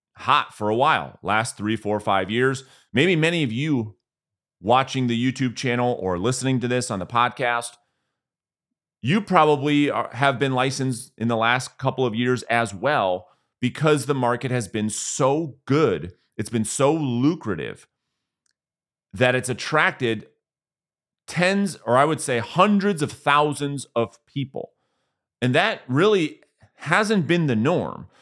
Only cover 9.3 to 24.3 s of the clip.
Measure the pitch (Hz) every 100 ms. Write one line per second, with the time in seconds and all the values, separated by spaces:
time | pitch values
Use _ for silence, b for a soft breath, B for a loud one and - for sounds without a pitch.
9.3 | 180 151 147 147 147 143 107 117 117 139
10.3 | 127 139 127 135 135 131 113 - - 117
11.3 | 113 113 127 - - 131 131 123 110 123
12.3 | 127 - 117 113 95 127 143 95 90 -
13.3 | b b - 123 - 156 151 123 139 120
14.3 | 120 131 123 98 110 107 - - - 135
15.3 | 147 165 - - 143 143 82 85 - _
16.3 | - 104 117 107 - 139 160 139 120 139
17.3 | 143 113 80 60 - _ _ _ _ _
18.3 | _ _ _ _ _ _ _ _ 92 127
19.3 | 127 123 113 - 156 180 - 123 107 -
20.3 | _ _ _ _ _ _ _ _ _ -
21.3 | 165 180 202 202 123 113 123 151 151 -
22.3 | 120 104 165 208 202 196 165 143 - 143
23.3 | 143 147 139 143 143 - 120 123 _ _